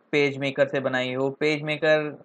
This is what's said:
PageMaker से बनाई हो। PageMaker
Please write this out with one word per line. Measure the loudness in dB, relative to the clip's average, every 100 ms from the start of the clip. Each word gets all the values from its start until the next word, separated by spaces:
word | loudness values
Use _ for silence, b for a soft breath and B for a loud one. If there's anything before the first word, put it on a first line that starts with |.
| _ 2
PageMaker | 2 0 -4 0 0
से | 0
बनाई | -2 -2 -2
हो। | -2 -4 0
PageMaker | -2 0 -2 -2 2 2 0 -8